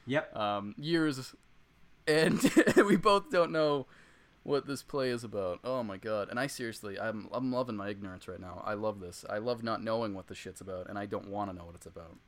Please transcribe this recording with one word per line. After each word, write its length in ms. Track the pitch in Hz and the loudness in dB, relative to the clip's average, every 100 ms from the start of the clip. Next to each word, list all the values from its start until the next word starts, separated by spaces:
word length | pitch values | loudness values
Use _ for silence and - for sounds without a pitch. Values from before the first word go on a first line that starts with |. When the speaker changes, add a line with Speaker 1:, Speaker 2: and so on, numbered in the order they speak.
| - | -2
Speaker 1:
Yep. 300 | 143 - - | 0 0 -2
Speaker 2:
Um, 400 | 104 101 101 104 | 0 0 -2 -6
years. 560 | 151 165 156 131 123 - _ - - _ - - - | 0 2 2 0 -6 -14 _ -20 -20 _ -20 -4 2
And 340 | 151 160 - - - - | 4 6 4 6 6 8
<laughs> 200 | - 202 | 8 8
we 120 | 202 | 6
both 320 | 214 202 - | 6 6 4
don't 200 | 180 160 | 2 4
know 360 | 160 151 143 - - - - _ _ | 4 2 2 -2 -12 -20 -20 _ _
what 240 | - 139 139 | -2 -2 -2
this 160 | 135 | -8
play 260 | - 143 127 | -4 -2 0
is 140 | 123 | 0
about. 360 | 117 104 92 113 | -4 -4 -2 -4
Oh 200 | 120 131 | -4 -4
my 120 | 113 95 | -4 -6
god. 320 | 110 107 95 | -4 -2 -2
And 80 | 120 | -2
I 100 | 139 | -4
seriously, 520 | - 120 110 104 98 | -4 -6 -6 -8 -4
I'm, 300 | 110 110 98 | -4 -4 -6
I'm 180 | 120 131 | -4 0
loving 240 | 123 123 104 | 0 -2 -4
my 100 | 98 | -4
ignorance 380 | 101 101 92 - | -6 -8 -12 -12
right 140 | 92 | -12
now. 200 | 92 90 - | -10 -8 -6
I 80 | |
love 260 | 104 107 101 | -2 -2 -4
this. 240 | 90 85 - | -8 -12 -6
I 80 | 107 | -4
love 260 | 117 120 | -2 -2
not 180 | 117 110 | -2 -4
knowing 320 | 110 113 113 | 0 0 -2
what 140 | 95 90 | -6 -10
the 80 | 92 | -12
shit's 240 | 95 90 | -12 -12
about, 300 | 98 92 90 | -8 -8 -6
and 100 | 101 | -6
I 60 | 101 | -4
don't 240 | 104 101 | -6 -4
wanna 240 | 101 101 | -4 -4
know 100 | 90 | -6
what 120 | 85 85 | -12 -16
it's 100 | 92 | -16
about. 320 | 87 82 - | -16 -16 -20